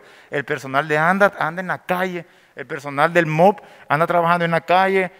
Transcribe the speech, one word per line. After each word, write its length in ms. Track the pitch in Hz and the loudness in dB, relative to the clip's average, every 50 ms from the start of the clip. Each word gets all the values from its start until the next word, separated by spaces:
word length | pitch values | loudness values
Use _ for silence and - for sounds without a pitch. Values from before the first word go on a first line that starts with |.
| - - - - - - | -10 -18 -20 -20 -18 -8
El 160 | - 143 139 | -8 -8 -6
personal 420 | - 151 135 - 131 131 139 151 160 | -6 -8 -8 -8 -4 -4 -2 -2 0
de 120 | 151 151 | 0 0
andat 420 | 156 170 190 196 202 190 - - | 2 2 2 2 2 0 0 -2
anda 200 | 147 156 165 180 | -6 -6 -6 -8
en 60 | 185 175 | -8 -8
la 120 | 156 - | -8 -8
calle, 480 | _ - 185 180 185 190 175 175 156 _ _ _ _ _ - | _ -6 -4 -4 -4 -6 -6 -8 -12 _ _ _ _ _ -16
el 120 | - 139 123 | -16 -14 -12
personal 440 | 160 143 131 143 139 139 151 165 | -12 -10 -10 -8 -2 0 0 2
del 140 | 170 175 165 | 4 2 2
mop 340 | 156 156 156 175 202 208 - - - - - - - | 2 2 4 4 4 4 2 -8 -20 -20 -16 -4 -2
anda 160 | 143 147 170 | 0 0 2
trabajando 400 | 170 175 175 170 165 175 175 170 | 2 2 0 2 2 2 2 0
en 60 | 165 | 0
la 100 | 170 160 | 0 -2
calle 500 | - - 175 185 190 196 196 190 185 175 - - | 0 2 2 2 4 2 2 0 -2 -2 -8 -16